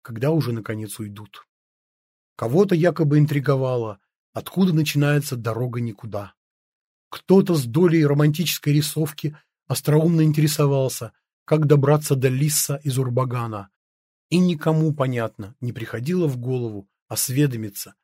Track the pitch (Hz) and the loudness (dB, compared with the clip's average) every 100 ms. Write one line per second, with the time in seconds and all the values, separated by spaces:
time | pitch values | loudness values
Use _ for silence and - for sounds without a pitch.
0 | - 113 139 160 123 113 104 110 107 - | -16 -4 -2 0 -2 -4 -6 -8 -10 -12
1 | 104 104 104 - - _ _ _ _ _ | -12 -14 -18 -20 -20 _ _ _ _ _
2 | _ _ _ - 117 156 202 170 175 151 | _ _ _ -8 0 2 2 2 2 2
3 | 151 151 147 143 135 135 131 123 110 98 | 2 4 2 0 0 0 -2 -4 -6 -10
4 | _ _ _ 113 - 175 185 160 147 143 | _ _ _ -14 -6 0 2 2 0 0
5 | 143 147 147 127 113 113 123 120 117 101 | 2 0 -2 -6 -4 -4 -4 -4 -8 -8
6 | 113 101 101 _ _ _ _ _ _ _ | -10 -10 -12 _ _ _ _ _ _ _
7 | _ - - 190 190 160 120 139 180 165 | _ -8 4 4 6 0 0 2 4 4
8 | 147 143 151 151 160 - 147 147 147 151 | 4 4 2 2 -4 -2 0 0 0 -2
9 | 156 - 151 151 _ _ - 127 - 151 | -4 -6 -10 -10 _ _ -8 -4 2 4
10 | 165 160 156 151 151 151 143 139 131 - | 4 4 4 4 2 2 2 2 -2 -4
11 | 110 - _ _ - 156 147 147 131 151 | -12 -16 _ _ 0 2 4 4 6 2
12 | 151 135 131 127 151 - - 143 143 127 | 2 0 2 2 0 0 -2 -4 -4 -2
13 | 127 120 127 123 117 104 98 _ _ _ | -2 -2 -2 -4 -6 -8 -12 _ _ _
14 | _ _ _ 175 180 151 160 156 160 147 | _ _ _ 2 2 0 0 2 2 0
15 | 131 120 113 - 101 - 123 110 110 120 | -2 -2 -4 -8 -16 -8 -8 -8 -8 -6
16 | 135 180 160 123 123 127 117 101 - _ | -2 0 0 -2 -4 -4 -4 -8 -14 _
17 | - 107 - 127 147 117 110 - - - | -10 -6 -2 0 0 -2 -8 -12 -16 -20